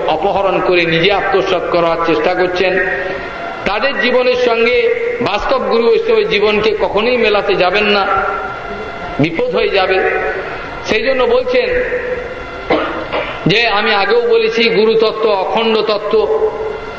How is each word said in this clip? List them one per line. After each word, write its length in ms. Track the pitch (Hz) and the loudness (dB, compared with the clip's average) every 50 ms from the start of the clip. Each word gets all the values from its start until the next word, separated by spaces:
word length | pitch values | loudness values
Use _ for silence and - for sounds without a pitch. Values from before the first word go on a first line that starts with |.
| - | 0
অপহরণ 540 | - 156 156 175 196 175 190 196 190 175 165 | -2 -2 0 0 0 0 0 0 0 0 0
করে 240 | - 180 180 175 170 | 0 2 2 2 2
নিজে 280 | 165 165 165 165 196 | 2 0 2 2 2
আত্মসাৎ 500 | 202 190 - - - 190 170 - 190 170 170 - | 2 2 0 0 0 0 0 0 0 -2 -2 0
করার 360 | - 175 170 165 165 165 170 | 0 2 2 2 0 0 0
চেষ্টা 280 | 165 156 156 - 185 180 | 0 0 2 2 0 0
করছেন। 520 | 175 185 180 180 180 190 180 180 180 - - 180 - - - - - - - - - - - - - - | 0 0 0 0 0 0 0 0 0 -2 -2 -2 -4 -4 -6 -6 -8 -8 -10 -10 -10 -10 -10 -10 -6 -4
তাদের 340 | 190 196 220 233 277 262 - | -4 -2 -2 -2 -2 -2 0
জীবনের 360 | 233 247 233 254 247 254 247 | 0 2 2 2 2 2 2
সঙ্গে 580 | 247 247 233 226 233 233 240 247 240 233 233 233 - - - - - | 2 2 2 2 2 2 2 2 2 2 0 0 0 -2 -4 -4 -2
বাস্তব 380 | - 170 196 208 - - 269 254 | -2 -2 -2 -2 0 0 0 0
গুরু 300 | 214 196 202 233 233 233 | 0 0 0 2 4 4
বৈষ্ণবের 400 | 226 202 - 226 226 220 208 - | 2 2 2 2 2 2 2 2
জীবনকে 480 | - 202 208 214 208 208 208 220 202 - | 0 2 2 2 2 2 0 0 0 0
কখনোই 360 | 190 180 - 196 220 247 254 | -2 0 0 0 0 2 2
মেলাতে 380 | 240 220 214 202 202 190 202 190 | 2 2 2 2 0 0 0 0
যাবেন 300 | 170 180 180 185 208 214 | 2 2 2 2 2 2
না, 220 | 208 208 202 196 202 - - - - - - - - - - - - - - - - - - - - - - | 2 2 2 2 0 0 0 -2 -2 -4 -6 -6 -8 -10 -10 -10 -10 -10 -10 -10 -10 -10 -10 -10 -8 -2 0
বিপদ 360 | 139 170 160 165 165 165 165 | 0 0 0 -2 -2 0 0
হয়ে 140 | 220 214 202 | 0 0 2
যাবে। 300 | 196 190 185 185 190 185 - - - - - - 185 185 180 - - - - - - - - | 2 0 2 2 2 2 2 0 0 -2 -2 -4 -4 -6 -6 -8 -8 -10 -10 -10 -10 -8 -4
সেই 180 | - 208 226 | -2 -2 0
জন্য 220 | 233 269 262 254 247 | 2 0 2 2 2
বলছেন 440 | 220 233 254 247 - 254 247 233 208 165 165 165 - - - - - - - - - - - - - - - - - - - - - - - - - - - - - - - - | 2 2 2 2 2 2 2 2 2 2 0 0 -2 -2 -4 -4 -4 -6 -6 -6 -8 -10 -10 -10 -10 -10 -10 -2 -2 0 0 0 -2 -4 -6 -6 -4 -4 -4 -4 -6 -8 -4 0
যে, 220 | 156 185 226 240 226 | 2 2 2 2 2
আমি 260 | 196 202 214 226 214 | 2 0 0 2 2
আগেও 260 | 202 196 196 226 240 | 2 2 2 2 2
বলেছি, 480 | 240 233 226 226 220 220 233 233 240 220 | 4 4 4 4 2 2 2 2 2 4
গুরু 260 | 175 185 220 220 226 | 4 4 4 4 4
তত্ত্ব 360 | 220 220 214 202 220 220 214 | 4 2 2 0 0 0 2
অখণ্ড 480 | 208 190 185 - - 220 226 226 220 214 | 2 2 0 0 0 0 0 2 2 0
তত্ত্ব। 720 | 208 214 214 202 - 202 214 214 - - - - 440 - - - - - - - - - - | 0 0 -2 -2 -2 0 2 2 2 2 2 0 0 0 -2 -4 -6 -6 -8 -8 -10 -10 -12